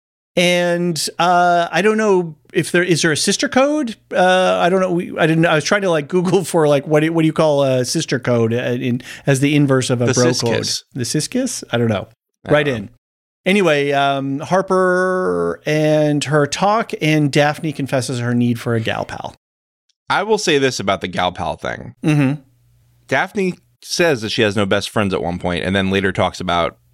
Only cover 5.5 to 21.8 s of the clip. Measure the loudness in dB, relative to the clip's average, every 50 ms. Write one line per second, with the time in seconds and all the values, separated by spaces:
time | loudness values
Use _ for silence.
5.5 | 2 0 0 0 0 0 2 0 0 0 -2 -2 -2 -2 0 2 2 0 0 0
6.5 | 0 2 2 4 2 2 0 0 0 2 2 2 2 2 2 2 2 2 2 2
7.5 | 2 2 2 2 2 0 0 -2 -2 -4 -2 -2 -4 -2 0 0 0 2 2 0
8.5 | 0 -2 -2 -2 -4 -2 -2 -2 -4 -4 -6 -10 -18 -6 -2 0 0 2 2 2
9.5 | 2 2 4 4 2 2 2 0 0 0 0 0 2 2 2 2 2 0 -2 -2
10.5 | -2 -2 -2 -4 -6 -8 -10 _ -10 -8 -6 -4 -4 -4 -4 -4 -4 -4 -4 -4
11.5 | -6 -10 -8 -4 -2 0 0 0 -2 -2 -6 -10 _ _ _ _ _ _ -2 0
12.5 | 2 2 2 0 -2 -4 -8 -12 -16 _ _ _ _ _ _ _ _ _ -2 0
13.5 | 2 2 4 4 2 2 2 0 0 0 0 0 0 -2 -2 -4 -6 -6 -4 -2
14.5 | 0 0 0 2 2 2 2 2 2 2 2 0 0 -2 -2 -2 -2 -2 -2 -2
15.5 | -4 -4 -4 -2 0 2 2 2 2 2 2 2 0 -2 -2 0 2 2 2 0
16.5 | -2 -2 0 0 0 0 -2 -4 -6 -4 -2 0 2 2 2 2 2 2 2 2
17.5 | 0 -2 -6 -8 -6 -6 -6 -4 -2 -4 -2 -4 -4 -4 -2 -2 0 0 2 0
18.5 | 0 -2 -2 -2 -2 -2 -2 -2 -4 -4 -6 -8 -10 -12 -12 -12 -14 -18 _ _
19.5 | _ _ _ _ _ _ _ _ _ _ _ -2 -2 -2 0 0 0 0 2 2
20.5 | 2 2 2 2 0 -2 -2 -2 -2 -2 -2 -4 -4 -2 -2 -2 -2 -4 -6 -6
21.5 | -6 -6 -6 -8 -8 -8